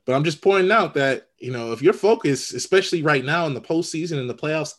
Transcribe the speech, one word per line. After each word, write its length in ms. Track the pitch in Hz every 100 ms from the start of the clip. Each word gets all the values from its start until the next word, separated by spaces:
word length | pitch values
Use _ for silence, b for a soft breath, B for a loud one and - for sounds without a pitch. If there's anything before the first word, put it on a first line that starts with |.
| -
but 80 |
I'm 100 | 131
just 160 | 156 156
pointing 300 | 190 196 185
out 240 | 220 180
that, 300 | 147 135 131 - _
you 120 | 123
know, 220 | 123 117
if 100 | 113
your 100 | 147
focus, 640 | - 196 220 151 131 -
especially 480 | 123 - 190 190 175
right 220 | 151 147
now 220 | 127 165 165
in 60 |
the 80 | 127
postseason 580 | 113 165 170 160 170 151
and 120 | 123
the 40 |
playoffs, 400 | 117 151 156 147